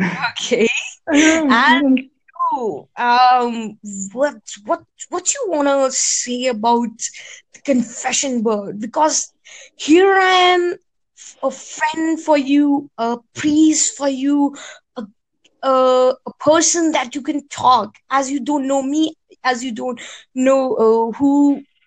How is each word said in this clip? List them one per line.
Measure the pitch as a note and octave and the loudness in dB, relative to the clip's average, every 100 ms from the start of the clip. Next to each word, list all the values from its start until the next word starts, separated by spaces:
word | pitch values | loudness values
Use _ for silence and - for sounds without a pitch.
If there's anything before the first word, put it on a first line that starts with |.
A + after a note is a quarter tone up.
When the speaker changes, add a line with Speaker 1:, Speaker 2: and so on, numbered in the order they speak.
| F#3 F3 B3 | -6 -4 -6
Speaker 1:
Okay. | - - - A3+ - - - - | -6 -4 0 0 -2 -10 -12 -2
Speaker 2:
Yeah. | D4 D#4 D#4+ D4+ A#3 C#4 C4+ | 2 4 2 2 2 4 4
Speaker 1:
And | C#4+ B3+ | 4 0
you, | - _ _ - B5+ A#5 A3+ C#3+ - - | -2 _ _ -6 -4 -4 -4 -8 -10 -4
um, | A#3+ A#3+ B3+ B3 A#3+ A#3 A3 G#3+ G#3 G3 G3 | 0 4 6 4 0 -4 -8 -12 -14 -12 -10
what, | G#3 C#4+ A3 - - | -4 -4 -4 -16 -12
what, | G#3 E4+ - - - | -6 -6 -8 -20 -10
what | F4+ F4+ | -8 -4
you | C#5+ A#4 | -4 -4
wanna | D#4 C#4 C#4 C4 | -2 0 2 0
say | B3+ - - - B3 B3 | -2 -4 -4 -4 -4 -4
about | A3+ A3+ A#3 A#3+ - - - - - _ | -2 0 0 0 -8 -12 -14 -20 -20 _
the | - | -10
confession | - B3+ - - C4 B3+ C#4+ B3 | -2 -2 -2 -6 -6 -4 -4 -2
word? | A3 G#3+ G3+ G3+ | -2 -2 -4 -10
Because | A3 D4+ D#4 C#4+ - _ - - - - | -6 0 0 0 -6 _ -20 -20 -20 -8
here | - E4 G4 | 2 4 6
I | F#4+ F#4 F#4 F4+ | 4 4 4 4
am, | F4+ F4 F4 _ _ _ _ - - | 4 0 -4 _ _ _ _ -20 -8
a | C4+ | -6
friend | - - - D#4 D#4 D#4+ D#4+ | -6 -12 -6 -4 -2 -2 -2
for | D#4+ D4 | 0 0
you, | C4 C#4+ D4 C#4+ C#4+ - | 2 2 2 0 -4 -6
a | A3+ A#3+ - | -4 -4 -10
priest | - D4+ D4+ D#4 D#4 - - | -6 0 4 4 4 -2 -2
for | C#4 | -4
you, | C4 C#4 C#4+ C#4+ C#4 - - _ - | -2 0 2 0 -2 -18 -20 _ -16
a, | G3+ _ _ _ _ _ | -16 _ _ _ _ _
a, | C4+ C4 C4 B3+ B3+ C4 - | 0 2 2 2 2 0 -8
a | - | -4
person | - D#4+ D#4+ E4+ E4 | 2 4 2 0 0
that | D4+ B3+ | -2 -4
you | C#4+ | -8
can | B3+ D4 - | -6 -6 -8
talk, | - B3 B3 G#3+ - - | -2 2 2 0 -10 -6
as | C4+ C4+ | -4 -2
you | C#4+ | -4
don't | A#3 D4 C4 | -4 -2 0
know | C#4 | -2
me, | C4 D4 D#4 D#4 _ _ | 0 -2 -2 -4 _ _
as | B3+ B3+ | -4 -4
you | B3+ | -4
don't | A3+ B3+ A#3+ - - - | -8 -8 -10 -14 -20 -12
know, | C4 B3+ C4+ C4 | -2 2 2 2
uh, | - A3 A3+ A#3 G#3+ | 2 2 2 0 0
who, | C#4 C#4+ C#4+ C#4+ - _ | 2 4 4 2 -4 _